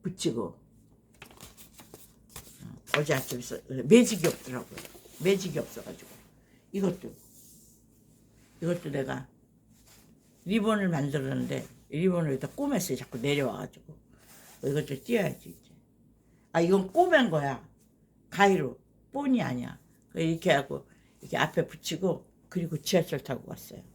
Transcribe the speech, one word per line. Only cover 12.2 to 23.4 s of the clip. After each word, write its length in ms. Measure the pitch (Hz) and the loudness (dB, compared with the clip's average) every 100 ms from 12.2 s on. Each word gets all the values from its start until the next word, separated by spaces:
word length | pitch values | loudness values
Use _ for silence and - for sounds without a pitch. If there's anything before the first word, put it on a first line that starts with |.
| 160 | 0
여기다 160 | 135 147 | -2 -4
꼬맸어요. 420 | - 285 269 - 123 | -4 -2 -2 -2 -6
자꾸 200 | 123 127 | -6 -4
내려와가지고. 760 | 131 143 131 98 101 - - - _ - - - - - | 0 0 0 -4 -10 -14 -20 -20 _ -20 -20 -20 -20 -6
이것도 380 | 135 143 139 135 | -2 -2 -2 -8
띄어야지 460 | - 233 165 131 - | -2 0 0 -4 -14
이제. 200 | - - - _ _ _ _ _ _ _ | -20 -20 -20 _ _ _ _ _ _ _
아, 80 | 165 | 0
이건 320 | 170 196 190 | 4 4 4
꼬맨 380 | 320 359 320 233 | 4 6 6 6
거야. 340 | 156 139 120 - _ _ _ _ _ _ | 2 0 -4 -10 _ _ _ _ _ _
가위로. 500 | - 202 185 135 - _ _ _ | 4 6 6 0 -8 _ _ _
본이 280 | 269 285 247 | -4 0 2
아니야. 380 | 135 123 127 - _ _ _ | 2 -4 -6 -12 _ _ _
이렇게 380 | - 165 165 180 | -2 -2 0 4
하고 340 | 143 139 139 - - _ _ | 2 2 -8 -10 -20 _ _
이렇게 160 | - - | -8 -2
앞에 300 | 156 - 165 | 0 0 -2
붙이고 580 | - - 160 185 160 - _ _ | -6 -8 -2 -2 -2 -8 _ _
그리고 280 | 180 170 151 | -6 -4 -6
지하철 460 | - 185 175 147 | 2 2 2 -4
타고 240 | - 135 | -6 -10